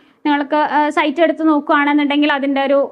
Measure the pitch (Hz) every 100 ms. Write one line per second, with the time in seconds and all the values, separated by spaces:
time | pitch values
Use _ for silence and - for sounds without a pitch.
0 | _ _ 302 294 285 302 302 285 302 320
1 | 311 277 320 320 320 294 294 294 285 294
2 | 294 285 294 285 277 269 269 277 269